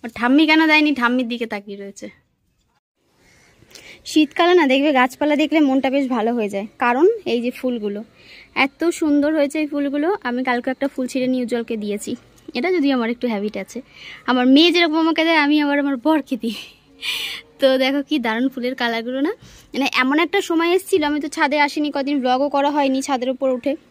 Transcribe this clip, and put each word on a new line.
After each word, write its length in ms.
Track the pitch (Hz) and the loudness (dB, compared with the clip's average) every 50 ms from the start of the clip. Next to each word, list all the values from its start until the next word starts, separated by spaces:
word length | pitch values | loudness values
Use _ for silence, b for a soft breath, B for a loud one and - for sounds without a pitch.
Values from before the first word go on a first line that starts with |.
| - | -12
ওর 60 | 233 - | -12 -6
ঠাম্মি 320 | - 233 247 262 294 320 | -2 2 4 6 6 6
কেন 200 | 302 311 320 320 | 6 6 4 6
দেয়নি, 260 | 311 302 302 302 302 285 | 4 4 4 4 2 0
ঠাম্মির 340 | 247 240 233 247 254 254 226 | 0 0 0 0 0 -2 -2
দিকে 180 | 240 226 233 | -4 -6 -6
তাকিয়ে 320 | 220 220 202 202 208 196 202 | -6 -8 -10 -10 -12 -14 -14
রয়েছে। 280 | 196 196 202 - 214 214 - _ _ _ _ _ _ _ _ _ _ _ _ _ _ _ _ _ _ _ _ B B B B B B B B B B B B B B B B B B | -14 -16 -16 -16 -18 -20 -20 _ _ _ _ _ _ _ _ _ _ _ _ _ _ _ _ _ _ _ _ B B B B B B B B B B B B B B B B B B
শীতকালে 500 | - - 320 302 285 - - 339 349 359 | -2 2 2 2 2 2 0 2 4 4
না 120 | 359 320 | 4 4
দেখবে 260 | 269 254 269 277 311 | 4 2 2 2 2
গাছপালা 440 | 285 262 247 254 - _ 294 302 294 | 2 2 2 0 0 _ -2 0 2
দেখলে 240 | 277 311 294 302 320 | 0 0 2 2 2
মনটা 300 | 302 269 262 269 269 269 | 2 4 2 0 0 0
বেশ 180 | 254 285 277 247 | 0 0 -2 0
ভালো 260 | 254 233 208 226 240 | -2 -2 -2 -2 -2
হয়ে 140 | 240 214 202 | -2 -4 -4
যায়, 180 | 208 196 202 - _ _ | -4 -6 -8 -8 _ _
কারণ 280 | 254 240 240 254 320 403 466 440 - | 0 0 2 2 2 2 0 0 -4
এই 160 | - 233 240 | -4 -4 -2
যে 100 | 233 247 | -2 -4
ফুলগুলো 540 | 247 - - 254 247 233 208 208 202 208 226 - B B B B B B B B _ | -6 -4 -6 -6 -4 -4 -6 -6 -8 -8 -12 -16 B B B B B B B B _
এত 300 | - 262 277 _ _ 320 | -2 -2 -2 _ _ -2
সুন্দর 460 | 339 330 - 339 302 285 294 277 302 311 | -2 -2 0 0 2 2 2 2 2 2
হয়েছে, 240 | 320 285 285 - 311 | 2 0 0 0 -4
এই 80 | 302 | -4
ফুলগুলো 420 | 285 302 285 285 285 269 294 294 339 415 403 | -2 -2 -4 -4 -2 -2 -2 0 -2 -2 -2
আমি 220 | - 254 240 247 262 | -4 -4 -4 -4 -2
কালকে 260 | 262 247 240 247 269 | -2 -2 -2 -2 -4
একটা 180 | 254 _ 277 277 | -4 _ -4 -6
ফুল 180 | - - 254 | -4 -4 -6
ছিঁড়ে 200 | 247 - 269 254 | -4 -2 -2 -2
নিয়ে 160 | 254 254 254 | 0 0 -2
উজ্জ্বলকে 340 | 247 220 240 233 233 - 233 | -2 -2 -4 -6 -4 -6 -8
দিয়েছি। 400 | 220 208 208 202 208 - - 247 - _ _ _ _ _ - - | -6 -6 -6 -6 -6 -6 -8 -10 -10 _ _ _ _ _ -10 -8
এটা 140 | 240 254 359 | -4 -2 0
যদিও 200 | 370 349 277 277 269 | 0 2 2 2 2
আমার 140 | 247 233 220 | 0 0 -2
একটু 160 | 240 240 - 247 | -4 -4 -4 -4
habit 280 | 220 202 202 214 - | -2 -2 -4 -6 -6
আছে, 220 | 202 190 - - 240 B B B B B B B B B | -8 -12 -10 -14 -16 B B B B B B B B B
আমার 200 | - 247 254 247 | -2 0 2 4
মেয়ে 240 | 254 262 285 330 349 | 6 6 8 8 6
যেরকম 240 | 320 349 339 320 302 | 6 4 2 2 2
আমাকে 280 | 320 320 330 320 330 320 | 2 2 0 2 0 2
দেয়, 120 | 330 330 | 2 2
আমি 260 | 311 294 285 302 302 | 2 2 4 2 2
আবার 160 | 294 285 285 285 | 2 2 0 0
আমার 180 | 277 277 277 | 0 0 -2
বরকে 400 | 247 - 302 320 302 269 - 269 | -2 0 0 0 0 0 -4 -8
দিই। 200 | 220 - 233 208 - B B B B B _ _ B B B B B B B B B B _ _ _ | -6 -4 -6 -8 -8 B B B B B _ _ B B B B B B B B B B _ _ _
তো 200 | - 262 262 262 | 2 2 4 4
দেখো 220 | 262 262 277 285 | 2 0 0 -2
কি 160 | 277 _ 302 302 | -2 _ -2 -2
দারুণ 300 | 233 233 220 226 254 269 | -2 -2 -2 0 -2 -2
ফুলের 260 | 262 254 233 247 262 | -2 -4 -6 -6 -4
কালারগুলো 460 | 254 247 233 226 226 226 240 254 269 | -4 -4 -4 -2 -4 -6 -6 -4 -2
না, 120 | 277 330 453 B B B B B B B | -2 -2 -4 B B B B B B B
মানে 140 | - - 277 269 - | -6 -4 -2 0 0
এমন 240 | 240 262 262 285 311 | 0 2 2 2 2
একটা 200 | 339 320 - 403 | 0 2 0 -2
সময় 300 | - - 339 330 330 339 359 | -2 0 0 0 2 2 0
এসেছিল, 260 | 381 370 - - 349 294 | 0 0 0 0 0 2
আমি 160 | 294 294 302 | 0 -2 -2
তো 80 | 294 302 | -4 -6
ছাদে 280 | - - 320 285 277 294 | -2 0 0 0 2 2
আসিনি 300 | 294 285 - 320 294 302 269 | 0 0 0 -2 -4 -2 -2
কদিন, 220 | 277 269 277 294 285 | -4 -2 -2 -2 0
vlog-ও 260 | 240 254 254 254 285 294 | 0 0 0 0 0 0
করা 220 | 285 277 277 285 | 0 0 0 2
হয়নি 320 | 285 302 285 277 262 269 | 2 0 0 0 0 -2
ছাদের 280 | 269 - 277 247 247 254 | -2 -2 -4 -2 -2 -4
উপর 200 | 262 254 277 262 | -4 -2 -2 -2
উঠে। 240 | 254 247 - 285 277 - _ _ | -2 -2 -2 -4 -6 -6 _ _